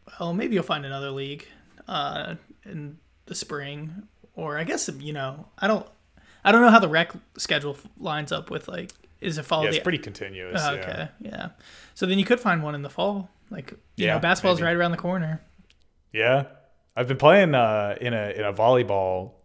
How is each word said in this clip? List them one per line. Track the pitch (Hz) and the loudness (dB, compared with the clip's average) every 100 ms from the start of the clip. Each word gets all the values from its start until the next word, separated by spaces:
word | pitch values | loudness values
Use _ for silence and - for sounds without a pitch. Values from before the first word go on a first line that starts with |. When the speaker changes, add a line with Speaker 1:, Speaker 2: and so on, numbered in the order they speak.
| - - | -20 -10
Speaker 1:
Well, | 170 | -6
maybe | 175 247 | -4 0
you'll | 208 | -2
find | 156 156 139 | -2 -4 -6
another | 139 139 | -8 -8
league, | 135 139 143 - - _ - - | -8 -8 -10 -16 -20 _ -20 -8
uh, | 175 143 151 - 165 - - | -6 -4 -6 -8 -12 -16 -20
in | 208 170 147 160 _ _ - | -16 -14 -14 -16 _ _ -14
the | |
spring, | 180 - 147 143 147 156 180 208 _ _ - | -12 -10 -10 -10 -12 -12 -14 -18 _ _ -12
or | 160 147 | -8 -6
I | |
guess, | 165 320 - 139 | -4 -4 -6 -8
you | 143 | -10
know, | 151 135 143 - - | -8 -8 -10 -18 -4
I | 196 | 0
don't, | 214 - _ _ _ _ _ 190 | 0 -4 _ _ _ _ _ 4
I | |
don't | 226 | 8
know | 240 | 10
how | 220 | 8
the | 185 | 6
rec | 160 170 - - - | 2 0 -6 -18 -12
schedule | - 151 143 | -4 -4 -4
f-, | 135 - - | -10 -16 -12
lines | 175 151 147 | -8 -6 -6
up | 156 156 | -8 -8
with, | 156 - | -10 -10
like, | 175 - - _ _ | -12 -12 -18 _ _
is | - 156 | -8 -6
it | |
follow | 147 160 | -2 0
Speaker 2:
Yeah, | 156 | 2
it's | 160 | 0
Speaker 1:
the | |
Speaker 2:
pretty | 180 170 | 0 -2
continuous, | - 98 98 95 92 170 | -6 -12 -12 -10 -6 -4
Speaker 1:
Oh, | 151 | -2
Speaker 2:
yeah. | 143 | -4
Speaker 1:
okay, | 190 - 156 - | -6 -8 -10 -12
yeah. | - - - - - - - | -14 -10 -12 -14 -20 -20 -20
So | - 185 | -6 0
then | 190 | 2
you | |
could | 196 240 | 2 2
find | 220 170 | 2 0
one | 151 | -2
in | 147 | -6
the | 143 | -8
fall. | - 190 202 180 _ _ | -2 -2 -2 -8 _ _
Like, | 180 - - _ - | -14 -14 -20 _ -2
you | 107 | 0
Speaker 2:
Yeah, | |
Speaker 1:
know, | 107 | 2
basketball's | 170 180 190 175 | 2 2 2 2
Speaker 2:
maybe. | 170 | 2
Speaker 1:
right | 170 | 2
around | 175 | 0
the | 165 | 0
corner. | 175 185 160 160 - _ _ _ _ _ _ | -4 -4 -4 -6 -10 _ _ _ _ _ _
Speaker 2:
Yeah. | 107 113 131 135 - _ _ _ - | 0 4 4 2 -10 _ _ _ -4
I've | 127 | -2
been | 135 | 4
playing, | 147 190 185 | 8 8 6
uh, | 135 117 107 101 101 | 4 4 2 0 -2
in | 120 | -2
a, | 117 104 | -2 -2
in | 101 | -2
a | 104 | -4
volleyball, | 101 113 127 107 98 95 92 95 - | 4 6 6 4 0 0 -2 -4 -14